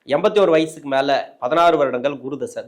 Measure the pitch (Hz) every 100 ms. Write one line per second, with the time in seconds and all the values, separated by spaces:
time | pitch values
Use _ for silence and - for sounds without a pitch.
0 | - 143 202 190 180 160 156 - 139 135
1 | 139 135 - - 127 160 170 160 135 123
2 | 135 139 127 139 120 117